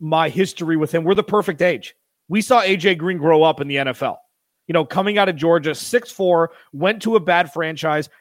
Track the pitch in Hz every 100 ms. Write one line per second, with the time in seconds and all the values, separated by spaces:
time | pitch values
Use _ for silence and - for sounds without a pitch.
0 | 160 160 160 170 190 - 165 165 151 165
1 | 165 196 208 208 196 156 185 127 - -
2 | _ _ - 202 208 240 190 190 185 175
3 | 175 180 156 156 160 151 143 139 131 123
4 | 131 104 _ _ _ _ - 165 147 185
5 | 196 208 190 156 165 170 151 143 - 240
6 | 233 - 180 170 165 - _ 139 185 220
7 | 220 220 165 175 165 165 160 156 160 151
8 | 151 _